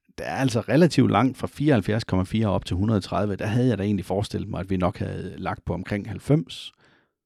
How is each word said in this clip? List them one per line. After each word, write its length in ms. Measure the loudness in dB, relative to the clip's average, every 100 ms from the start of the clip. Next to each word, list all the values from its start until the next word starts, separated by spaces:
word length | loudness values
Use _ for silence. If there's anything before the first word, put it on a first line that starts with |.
| _ -10
der 60 |
er 120 | -6 -2
altså 240 | 0 0
relativt 500 | 2 4 6 6 4
langt 260 | 4 2 0
fra 80 | -8
fireoghalvfjerds 580 | -2 2 2 2 -2
komma 180 | 0 0
fire 220 | 0 0 2
op 180 | 0
til 120 | -2 -2
hundrede 240 | 2 0
tredive. 360 | 0 -2 -2 -2
Der 100 | -2
havde 220 | 2 2
jeg 100 | 2
da 40 |
egentlig 220 | 0 -2
forestillet 440 | -2 -4 -2 -6 -6
mig, 100 | -6
at 100 | -4
vi 60 | 0
nok 220 | 0 0
havde 360 | -6 -6 -10 -8
lagt 260 | -6 -6
på 100 | -6
omkring 340 | -6 -4 -6 -6
halvfems. 640 | -8 2 2 2 -10 -16 -20 _ _ _ _